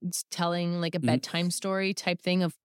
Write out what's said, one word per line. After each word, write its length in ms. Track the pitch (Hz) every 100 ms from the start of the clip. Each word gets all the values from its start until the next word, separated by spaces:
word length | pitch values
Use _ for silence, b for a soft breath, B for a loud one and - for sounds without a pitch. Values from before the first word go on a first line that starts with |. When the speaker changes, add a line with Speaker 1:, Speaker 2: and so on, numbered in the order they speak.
Speaker 1:
It's 220 | 180 - -
telling, 480 | - 170 175 175 175
like, 160 | 170 175
a 40 |
Speaker 2:
Mm-hmm. 80 | -
Speaker 1:
bedtime 440 | - - 170 175
story 420 | - 196 190 190
type 280 | 196 185 175
thing 220 | 180 185
of 120 | 175 -